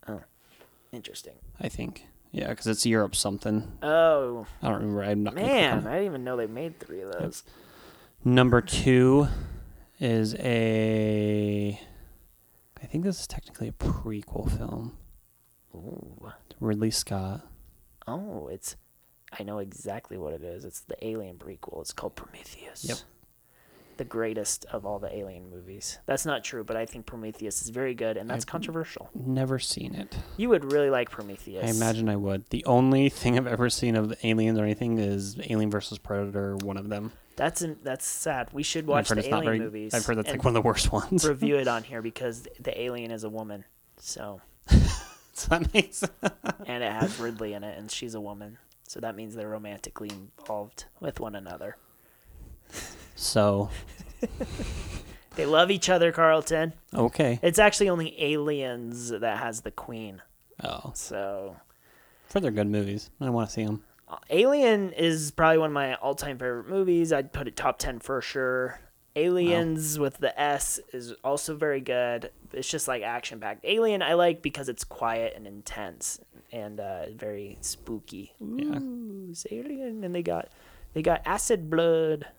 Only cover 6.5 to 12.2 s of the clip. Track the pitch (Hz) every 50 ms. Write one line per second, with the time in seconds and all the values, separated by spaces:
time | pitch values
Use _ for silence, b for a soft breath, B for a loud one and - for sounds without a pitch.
6.5 | 110 120 156 165 160 - - - 78 92 95 98 92 87 82 82 80 - - B
7.5 | B B B B B B B B B B B B B B - 123 123 127 127 127
8.5 | 120 120 113 - - - - 135 127 127 127 127 131 143 147 143 B B B B
9.5 | B B B B B B B B B - - 123 117 113 110 107 113 - - 127
10.5 | 120 117 113 113 110 110 110 110 110 110 107 107 107 107 104 104 104 104 104 104
11.5 | 104 104 104 104 101 B B B B B B B B B